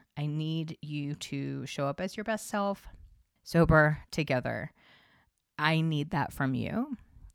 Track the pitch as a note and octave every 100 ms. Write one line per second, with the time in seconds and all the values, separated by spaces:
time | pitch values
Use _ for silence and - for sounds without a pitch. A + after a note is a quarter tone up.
0 | _ - D3 D3+ D#3 D#3+ D#3+ - D3 D3
1 | C#3+ D3 - C#3 C#3 C#3 C#3 - C#3 C#3+
2 | F#3+ - G#3+ G#3+ - G#3 G3+ G3 - -
3 | - - _ _ - E3 D#3+ D#3 D3+ D3+
4 | - - D3+ C3 A#2+ A2+ D3+ - - -
5 | _ _ _ _ _ - D3+ D#3+ D#3+ D3+
6 | D3 D#3+ C3+ - C3+ B2+ - - D4 B3+
7 | - - -